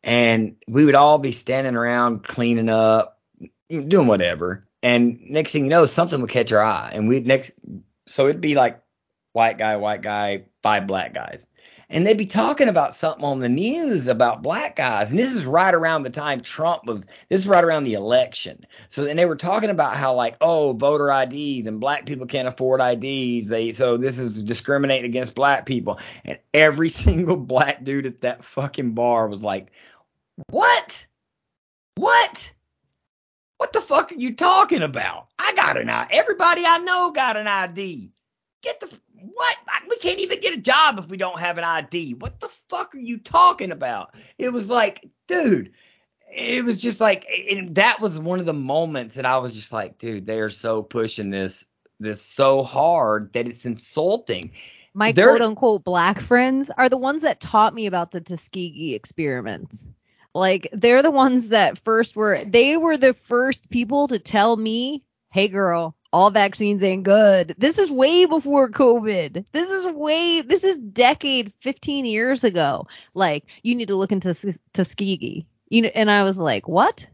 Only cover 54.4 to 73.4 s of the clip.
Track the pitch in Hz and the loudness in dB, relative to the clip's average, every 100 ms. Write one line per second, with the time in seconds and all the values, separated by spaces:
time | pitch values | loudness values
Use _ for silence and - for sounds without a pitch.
54.4 | 82 - - - _ 196 214 226 220 233 | -8 -20 -20 -20 _ -2 0 6 6 6
55.4 | 226 214 247 208 - 180 170 202 - 247 | 2 2 2 2 0 0 0 -2 2 2
56.4 | 254 262 277 - 254 254 254 302 294 - | 4 0 -4 0 2 2 -2 -2 -2 -4
57.4 | - 220 220 226 208 180 170 180 165 175 | 0 2 2 0 -4 -4 -4 -10 -12 -14
58.4 | _ 190 175 143 160 110 - - 151 127 | _ -10 -10 -8 -8 -8 -10 -6 -4 -4
59.4 | 107 92 - - - - _ _ _ 170 | -6 -10 -14 -20 -20 -20 _ _ _ -2
60.4 | 190 190 - 214 233 247 294 277 262 254 | 0 0 -4 0 4 6 6 4 4 2
61.4 | 226 220 175 - - 226 220 - 214 196 | 2 4 4 0 -2 0 0 -2 0 0
62.4 | 208 233 269 320 330 302 254 247 _ 240 | 2 4 4 4 2 4 4 2 _ 0
63.4 | 262 262 _ 240 226 285 285 226 - 214 | 0 -2 _ -4 -2 0 0 -2 -2 2
64.4 | 214 226 220 226 254 285 _ _ _ 190 | 4 2 -2 -4 -4 -8 _ _ _ 0
65.4 | 202 190 190 170 165 - _ 165 202 208 | 0 2 0 0 -4 -10 _ 4 4 6
66.4 | 202 - 208 202 190 185 190 202 214 190 | 2 0 -2 0 0 0 4 6 6 6
67.4 | 165 170 254 330 370 262 269 349 359 320 | 2 0 0 2 0 2 4 6 4 2
68.4 | 277 285 254 - 254 240 214 190 151 165 | 2 2 2 4 4 4 2 -2 -4 -8
69.4 | 202 302 359 381 359 302 302 320 339 330 | -8 -6 -4 -4 -6 -4 -2 0 2 0
70.4 | 247 359 381 339 220 196 247 302 285 262 | 0 0 2 -2 -6 2 2 2 -2 -4
71.4 | 202 _ 262 277 - 285 247 214 247 262 | -4 _ -8 -8 -6 -4 -2 -2 0 2
72.4 | 247 175 143 131 - - - 175 185 147 | 0 0 -2 -2 -8 -18 -14 -2 0 0